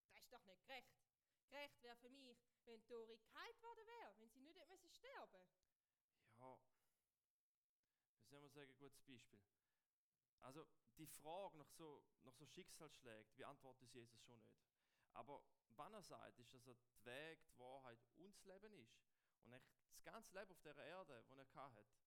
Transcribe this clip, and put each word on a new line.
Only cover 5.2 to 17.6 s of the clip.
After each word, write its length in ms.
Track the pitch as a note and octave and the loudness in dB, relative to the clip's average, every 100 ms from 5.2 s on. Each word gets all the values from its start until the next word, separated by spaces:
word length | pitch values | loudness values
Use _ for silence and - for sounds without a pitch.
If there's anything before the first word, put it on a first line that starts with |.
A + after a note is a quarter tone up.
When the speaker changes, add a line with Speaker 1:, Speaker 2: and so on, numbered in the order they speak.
| A3 F#3 F#3 - _ _ _ _ _ _ - A2+ | 0 -4 -12 -18 _ _ _ _ _ _ -16 -4
Speaker 2:
Ja, 200 | C3 B2+ - - - - _ _ _ _ _ _ _ _ _ _ _ - | -2 -2 -6 -20 -20 -20 _ _ _ _ _ _ _ _ _ _ _ -18
das 80 | |
ist 80 | G#2+ | -10
immer 160 | C#3+ C#3+ | -6 -4
sagen, 220 | C#3 C3+ | -2 -2
ein 80 | B2+ | -2
gutes 240 | C#3 - | -4 -4
Beispiel. 400 | - A#2+ - G#2 - _ _ _ _ _ _ _ _ _ | -2 -2 -4 -12 -14 _ _ _ _ _ _ _ _ _
Also 260 | B2+ C#3+ - - - - | 0 0 -2 -8 -12 -2
die 100 | D3+ | 0
Frage 520 | - D3+ F3 F#3+ D#3 | 2 4 6 4 2
nach 100 | C#3+ | -4
so, 340 | - D#3+ C3 - - | -2 -2 -2 -6 -10
nach 120 | B2+ | -8
so 120 | B2+ C#3+ | -6 -4
Schicksalsschlägen, 800 | - F#3 - D3+ - B2 A2 G#2+ | -2 -2 -2 -2 -2 0 0 -2
die 100 | C3 | 2
beantwortet 400 | B2+ C#3 C3+ B2 | 2 2 -4 -6
uns 100 | A#2+ | -4
Jesus 280 | B2 A#2 A2+ | -2 -2 -6
schon 160 | - A#2 | -8 -8
nicht. 120 | A2 G#2+ - _ - - - | -10 -14 -20 _ -20 -20 0
Aber 300 | - B2 C#3 - - - A#2 | 2 4 2 -2 -16 -4 2
wenn 160 | D#3 | 4
er 100 | G#3+ | 4
sagt, 360 | E3 B2 A2 A#2+ | 2 2 0 -2
ist, 160 | A#2+ | -6
dass 120 | C3 B2 | -6 -6
er 80 | |
die 300 | A#2+ - - | -8 -10 0
Weg, 400 | A2 B2+ D#3 D#3+ - | 6 8 6 2 -6
die 120 | |
Wahrheit 400 | B2 | -4